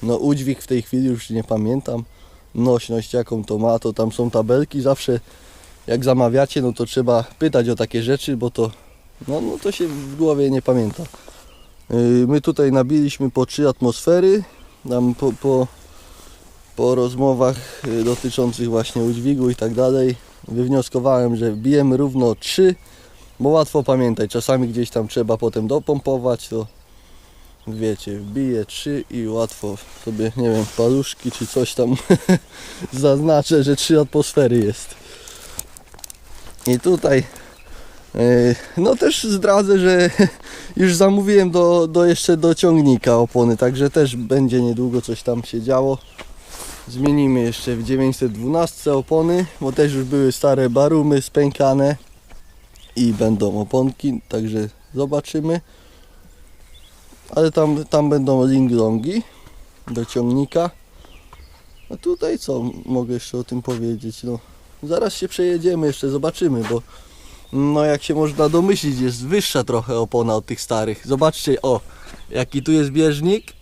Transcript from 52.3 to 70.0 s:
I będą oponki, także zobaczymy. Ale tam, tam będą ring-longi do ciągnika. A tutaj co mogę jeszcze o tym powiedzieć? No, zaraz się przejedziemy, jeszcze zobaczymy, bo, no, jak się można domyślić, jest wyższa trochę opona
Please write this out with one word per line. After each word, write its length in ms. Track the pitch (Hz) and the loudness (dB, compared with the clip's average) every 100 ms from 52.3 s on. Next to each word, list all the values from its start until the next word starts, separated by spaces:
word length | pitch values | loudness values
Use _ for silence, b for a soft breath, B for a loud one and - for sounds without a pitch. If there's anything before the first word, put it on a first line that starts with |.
| - - - - - - - | -20 -20 -20 -20 -20 -14 0
I 160 | 123 | 0
będą 480 | 107 110 107 104 101 | 2 0 2 0 -2
oponki, 600 | 101 131 131 123 143 123 - | -2 0 0 -2 -4 -6 -6
także 400 | 113 110 107 107 - - | -6 -4 -4 -6 -8 -14
zobaczymy. 680 | 131 139 147 - 160 156 170 - b b b b b b - - - - - - - - - - | -6 -2 -2 -4 -6 -2 -4 -6 b b b b b b -20 -20 -20 -20 -20 -20 -20 -20 -20 -8
Ale 200 | - 160 | 0 2
tam, 340 | 156 156 147 | 4 2 0
tam 260 | 151 151 147 | 0 0 2
będą 360 | 147 135 131 131 | 2 2 2 4
ring-longi 760 | 135 131 120 110 113 127 208 226 b b b - _ - | 4 4 4 2 0 -2 -4 -6 b b b -20 _ -10
do 140 | 117 | -8
ciągnika. 680 | 117 131 120 127 139 165 175 - - b b b b b b b b - - | -4 -2 0 0 0 0 -2 -6 -20 b b b b b b b b -20 -16
A 60 | - | -8
tutaj 420 | - 359 320 320 | -4 -4 -2 -4
co 240 | - 131 117 - | -4 -4 -4 -8
mogę 300 | - 127 120 | -6 -4 -4
jeszcze 240 | 123 - 123 | -6 -8 -10
o 60 | |
tym 180 | 120 123 | -6 -8
powiedzieć? 600 | 120 120 117 113 113 110 | -6 -6 -4 -6 -8 -10
No, 160 | 123 120 b b b - | -10 -10 b b b -16
zaraz 320 | 147 170 214 | -6 -2 -2
się 140 | - - | -4 -8
przejedziemy, 580 | - 180 175 165 175 151 | -2 -2 0 0 0 -2
jeszcze 220 | 135 139 | -2 -4
zobaczymy, 540 | 139 123 - 175 127 107 | -2 -4 -2 0 0 -2
bo, 120 | 117 - B B B B B B | -4 -6 B B B B B B
no, 320 | 135 143 147 | -2 0 2
jak 180 | 151 147 | 2 0
się 120 | - | 0
można 340 | 156 156 143 151 | 0 0 2 2
domyślić, 520 | 165 190 202 151 131 | 4 2 2 0 -2
jest 260 | 127 120 127 | -2 -4 -2
wyższa 380 | 196 190 147 | -2 0 -2
trochę 340 | - 120 113 | 0 -2 -2
opona 360 | 117 | -2